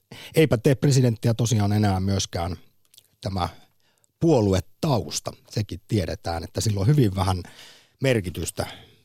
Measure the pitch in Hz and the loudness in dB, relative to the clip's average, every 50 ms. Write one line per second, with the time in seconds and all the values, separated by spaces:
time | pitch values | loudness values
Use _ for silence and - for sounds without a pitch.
0 | _ _ - - - - - 160 160 147 - 110 - 151 139 - - 147 131 135 | _ _ -20 -20 -20 -2 2 2 4 4 2 2 2 2 2 4 2 2 4 4
1 | 127 123 117 - - 120 113 - 123 107 117 107 101 101 104 107 104 101 92 92 | 4 2 0 0 0 -2 0 0 0 0 0 0 0 0 2 2 2 2 0 0
2 | 95 98 98 95 - - - 92 85 85 87 - - _ _ _ _ _ _ _ | 0 -2 -2 -2 -2 -4 -6 -6 -6 -6 -8 -10 -12 _ _ _ _ _ _ _
3 | _ _ _ _ - 104 95 92 85 82 - - - _ _ _ _ _ _ _ | _ _ _ _ -10 -6 -4 -4 -4 -4 -6 -10 -20 _ _ _ _ _ _ _
4 | _ _ _ _ - 170 156 123 107 98 95 90 - - - _ - 160 135 107 | _ _ _ _ 2 4 4 4 4 4 2 2 0 -4 -8 _ -2 0 0 0
5 | - 73 - - - - - - _ _ - - 104 - 85 82 - - 120 107 | -2 -4 -8 -8 -8 -10 -12 -14 _ _ -8 -6 -6 -6 -8 -14 -8 -4 -2 -2
6 | 82 82 82 - - 87 85 82 85 - - - - 113 101 101 95 117 151 147 | -2 -2 -6 -8 -8 -8 -8 -8 -8 -8 -6 -4 -2 -2 -2 0 2 2 4 4
7 | 127 104 92 95 92 98 95 90 87 - - - - - - - _ _ _ _ | 4 2 2 0 -2 -2 -2 -2 -6 -10 -18 -20 -20 -20 -20 -20 _ _ _ _
8 | 139 135 127 113 87 90 78 - 80 - - - - - - - - - _ _ | -2 0 0 0 -2 -4 -6 -8 -8 -8 -6 -8 -8 -8 -12 -16 -20 -20 _ _